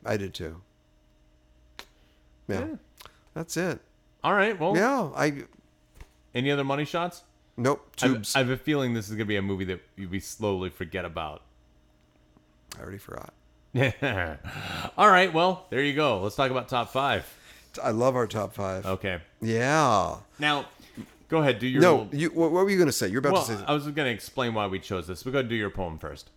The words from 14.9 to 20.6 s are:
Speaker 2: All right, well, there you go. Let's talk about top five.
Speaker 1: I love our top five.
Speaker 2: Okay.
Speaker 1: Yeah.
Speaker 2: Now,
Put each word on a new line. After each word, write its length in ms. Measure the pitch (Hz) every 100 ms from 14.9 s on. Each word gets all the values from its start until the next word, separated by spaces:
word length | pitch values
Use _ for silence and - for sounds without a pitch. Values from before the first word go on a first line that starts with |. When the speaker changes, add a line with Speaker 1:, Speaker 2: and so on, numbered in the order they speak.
| -
Speaker 2:
All 120 | 208
right, 240 | 185 185
well, 320 | 160 180 180 -
there 140 | 120
you 100 | 143
go. 280 | 143 151 104
Let's 140 | 98 -
talk 160 | 135
about 180 | 127 113
top 220 | 127 117
five. 320 | 131 139 117 117 - - - - -
Speaker 1:
I 80 | 139
love 240 | 110 127 127
our 120 | 113
top 260 | 104 98
five. 320 | - 98 95 92
Speaker 2:
Okay. 340 | 95 101 90 - _
Speaker 1:
Yeah. 760 | 113 113 123 156 143 107 82 80 - -
Speaker 2:
Now, 260 | 147 143